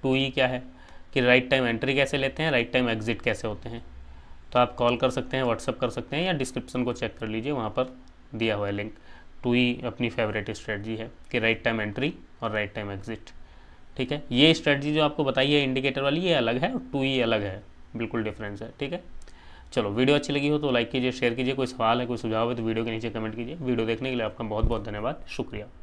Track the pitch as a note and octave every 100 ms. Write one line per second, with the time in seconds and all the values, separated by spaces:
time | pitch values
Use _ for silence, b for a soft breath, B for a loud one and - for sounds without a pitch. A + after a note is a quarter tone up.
0 | C3+ C3 C3+ C3 B2+ B2+ - B B B
1 | B C#3 B2 B2+ B2+ C3+ B2 A2+ C3+ C#3
2 | C3+ C#3+ C3+ C3+ D#3+ C3 A#2+ B2+ B2 A2+
3 | G#2+ G#2+ - G#2 A2+ G#2 A#2 A#2 - -
4 | - B B B - B2 A#2+ - A#2+ B2
5 | C3 B2+ B2+ C3+ B2+ A2+ - A#2 B2 A#2
6 | A2+ C#3+ F#3 E3 C3 - - C3 B2+ A#2+
7 | A2+ - A2 A2 B2 C#3+ A2 A#2 B2+ -
8 | - - - A2+ A2+ G#2 G2+ G2+ G#2+ -
9 | B B B - B2 B2 B2 A#2+ B2 G#2+
10 | A#2+ A2 A2 G#2+ G2+ G#2+ - G#2 G#2 A2
11 | A2 - - B2+ A2 A2 B2+ A2+ G#2 G2+
12 | F3 - - - A2+ G#2+ G#2 A2+ G2+ G2
13 | G#2 A2 - - b b b b b -
14 | B2+ D3 D3 B2 D3+ D#3+ D3+ C#3+ C#3+ D3+
15 | D3+ D3 C#3+ C3+ C3+ D3 C#3 C3 C3+ C3
16 | C#3 D3+ F#3 D#3+ A#2 B2 D#3+ C4 - D3
17 | C3+ C3 A#2 A2 G2+ F#2+ - - - A#2
18 | A#2 A#2+ G#2+ G2+ G#2 G2+ A2+ - C#3 F3
19 | - - B B B B B - G#2+ G#2
20 | C3 D3 D3 C#3+ C#3+ D3+ D3 B2 A#2 C3+
21 | B2+ B2 A#2+ A#2 B2+ C3+ B2+ - A2+ A#2+
22 | B2 A#2+ A#2 A2 A#2 A#2+ A2+ A2 A#2 A2+
23 | A2+ A2 A2 A2+ A#2+ E3 C3 A#2+ A2+ A2+
24 | C3 B2+ G#2+ - A2+ G#2+ A2+ A2+ G2+ G#2
25 | A2 D#3 - - - G#2+ G#2 -